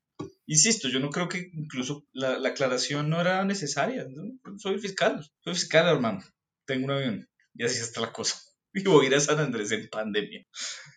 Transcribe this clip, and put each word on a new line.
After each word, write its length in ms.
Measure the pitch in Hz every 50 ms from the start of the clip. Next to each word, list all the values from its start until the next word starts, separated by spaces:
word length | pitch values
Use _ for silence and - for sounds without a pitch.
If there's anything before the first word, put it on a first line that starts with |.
| _ _ _ - 98 - - _ _
insisto, 420 | - 156 160 - 226 220 - - 127
yo 120 | 120 135
no 100 | 143 143
creo 180 | - 175 175 -
que 220 | 185 175 180 - 156
incluso 500 | 156 151 - 135 127 120 135 147 156 - _
la, 260 | - 131 135 131 123 -
la 120 | 131 123
aclaración 580 | - - 139 127 127 123 - - 143 147 151 156
no 100 | 160 170
era 240 | 180 185 185 190 196
necesaria, 600 | 196 196 - 147 135 - 139 156 226 262 247 - 135
¿no? 500 | 131 151 190 233 262 - - - - -
"Soy 200 | - 190 208 214
fiscal, 460 | 208 190 - - - 160 143 151 - - _ _
soy 120 | _ 175 175
fiscal, 340 | 170 - - - 160 175 175
hermano. 320 | 156 131 120 110 98 98 - - _ _ _ _ _ _ _
Tengo 180 | - 135 131 135
un 60 | 139
avión". 360 | 139 139 135 123 101 92 - _ _ _ _ _ -
Y 100 | - 117
así 160 | 117 - 120
está 200 | 113 113 - 117
la 120 | 113 113
cosa. 240 | - 113 107 - -
<laughs> 120 | - - _ _ _ _ _ -
Y 60 | 196
voy 220 | 196 190 160 139 131
a 20 | 131
ir 60 | 135
a 60 | 147
San 180 | - 147 151 156
Andrés 320 | 151 127 117 110 104 110
en 180 | 110 104 - -
pandemia. 560 | - 110 110 110 104 104 101 - 98 98 - _ - - - - - - - - -